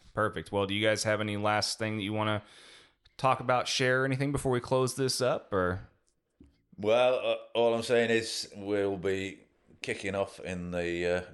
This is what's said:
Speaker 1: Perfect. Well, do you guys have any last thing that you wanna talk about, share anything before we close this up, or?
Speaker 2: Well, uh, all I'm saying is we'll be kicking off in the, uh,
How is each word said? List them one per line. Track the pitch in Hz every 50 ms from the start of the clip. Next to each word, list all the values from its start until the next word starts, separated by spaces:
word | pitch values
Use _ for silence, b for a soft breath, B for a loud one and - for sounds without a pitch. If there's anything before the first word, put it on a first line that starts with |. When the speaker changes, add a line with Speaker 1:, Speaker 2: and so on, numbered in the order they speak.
| - - -
Speaker 1:
Perfect. | 107 107 101 - 87 80 -
Well, | 101 101 98
do | 95 101
you | 104 107
guys | 110 107 104 -
have | 110 107 104
any | 107 107 104
last | 104 104 104 107 107 98 - - -
thing | 110 107 107
that | 107 95
you | 101 107
wanna | 107 107 107 107 104 B B B B B B B B B B B B B _ _
talk | - - 131 127 -
about, | 123 127 123 123 -
share | - - - 131 127 127 131 135
anything | 135 127 131 139 143
before | 139 135 - 135
we | 127 120
close | - - 131 131 131 123 -
this | 139 131 123 - -
up, | 123 127 165 - - - 101
or? | 95 90 90 92 92 - - _ _ _ _ _ _ _ _ _ _ - - _ _ _ _ -
Speaker 2:
Well, | - 101 107 113 123 127 127 127 - 101
uh, | 113 113 - - - -
all | 113 117 117 117
I'm | 113 113
saying | 127 120 117 117 113
is | 113 113 113 - - - - - -
we'll | 101 98 101 104 101 98 101 98
be | 90 85 98 95 95 95 95 - - - _ _ _ _ _ 90 _
kicking | - 127 110 - - 98 98
off | 98 98 - - -
in | - 87 92 87 87 90
the, | 87 87 87 85 87 87 87 87 90
uh, | 90 90 -